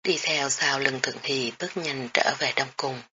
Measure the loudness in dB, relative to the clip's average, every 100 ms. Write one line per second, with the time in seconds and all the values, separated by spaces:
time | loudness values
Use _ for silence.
0 | 0 0 0 0 0 2 2 2 0 0
1 | -4 -4 -2 0 0 -4 -6 -4 -4 -4
2 | 0 4 4 2 0 0 -2 -2 -2 -4
3 | -10